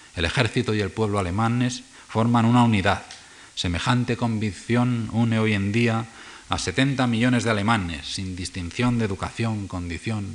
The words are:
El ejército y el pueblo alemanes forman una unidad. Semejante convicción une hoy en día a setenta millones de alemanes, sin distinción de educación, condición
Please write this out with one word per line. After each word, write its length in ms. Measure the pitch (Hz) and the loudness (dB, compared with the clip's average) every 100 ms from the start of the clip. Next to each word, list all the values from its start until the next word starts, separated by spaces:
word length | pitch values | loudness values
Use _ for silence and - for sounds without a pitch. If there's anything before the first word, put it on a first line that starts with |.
| - - | -12 -4
El 100 | 82 | 0
ejército 480 | - 110 127 110 | 2 0 0 0
y 80 | 107 | 0
el 80 | 98 | -2
pueblo 300 | 110 107 101 | -2 0 0
alemanes 640 | 90 98 113 120 123 - - - - | 0 0 0 2 0 -4 -12 -20 -4
forman 380 | 110 117 120 117 | 0 4 4 6
una 180 | 123 | 6
unidad. 400 | 120 104 98 92 - - - - - - | 6 4 2 0 -4 -20 -20 -20 -14 -6
Semejante 600 | 92 85 127 123 120 117 | -2 0 2 2 0 -2
convicción 920 | 120 110 107 92 - 120 123 117 110 | -2 -2 -4 -4 0 2 2 0 -2
une 260 | 117 117 110 | 0 2 2
hoy 140 | 110 104 | 2 0
en 140 | 101 | 0
día 340 | 113 117 113 110 - - - - | 2 2 0 -4 -12 -20 -14 -6
a 120 | - | -4
setenta 480 | - 131 135 135 127 | -2 0 0 2 0
millones 360 | 113 123 120 | 2 2 2
de 60 | 110 | 2
alemanes, 560 | 107 104 113 85 76 - | 2 2 2 0 -6 -8
sin 300 | - 95 90 | -8 -8 -8
distinción 640 | 90 95 85 - 123 120 | -8 -8 -6 -2 0 2
de 60 | 107 | 0
educación, 640 | 92 104 - 113 107 95 | -2 -6 -4 -4 -4 -6
condición 640 | 90 87 85 117 107 98 | -6 -6 -6 -6 -6 -6